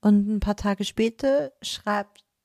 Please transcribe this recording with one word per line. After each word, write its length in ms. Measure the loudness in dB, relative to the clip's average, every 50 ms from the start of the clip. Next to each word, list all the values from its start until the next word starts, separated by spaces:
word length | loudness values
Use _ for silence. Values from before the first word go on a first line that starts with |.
Und 300 | 6 6 4 4 4 0
ein 100 | -2 -2
paar 160 | -2 -2 -4
Tage 300 | -2 -2 -4 -2 -2 -6
später 640 | -6 -2 -2 -2 -2 -2 -2 0 0 2 0 0 -4 _ _
schreibt 640 | -12 -12 -12 -8 -6 -4 -4 -4 -4 _ _ -20 _ _ _ _ _